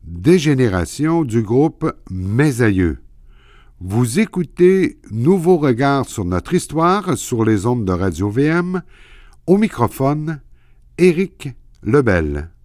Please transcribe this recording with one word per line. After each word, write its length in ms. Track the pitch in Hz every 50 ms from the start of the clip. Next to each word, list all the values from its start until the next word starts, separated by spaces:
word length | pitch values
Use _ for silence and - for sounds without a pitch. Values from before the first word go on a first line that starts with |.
| -
Dégénération 1200 | 82 85 87 92 143 180 185 143 156 143 131 127 110 92 90 85 - - - 147 156 165 170 156
du 160 | 120 107 117
groupe 480 | 110 95 117 131 151 160 - _ 160 151 - - - -
Mes 500 | 95 92 92 95 104 123 147 151 127 117
Aïeux. 380 | 123 107 101 92 92 82 71 - - - - - - - - - _ - - - _ - - -
Vous 400 | 90 92 98 117 123 113 113 180
écoutez 800 | 226 - - 180 165 - - - 175 180 190 190 175 - - - _ -
Nouveau 460 | 104 110 120 156 196 190 160 175 185
regard 480 | 156 147 139 120 110 139 139 139 139 117
sur 220 | - - - 95
notre 260 | 87 90 90 - -
histoire 640 | 170 180 - - 139 160 165 175 190 185 - 180 139
sur 260 | 120 - - 127 113 113
les 200 | 107 110 98 90
ondes 220 | 123 123 123 104
de 60 | 92
Radio 360 | 90 85 95 95 80 78 98 104
V 160 | 104 123 143
M. 380 | 151 165 175 175 180 185 180 - - - - - - - - - - - - _
Au 100 | - 185
microphone, 840 | 202 220 190 - - 120 110 - - 131 139 147 151 151 156 160 135 - - - - _ _ - _ _ - - -
Éric 580 | 175 185 156 165 196 - _ - - 139 123 - - - - -
Lebel. 680 | - 104 117 147 131 113 95 85 80 73 73 71 78 85 - _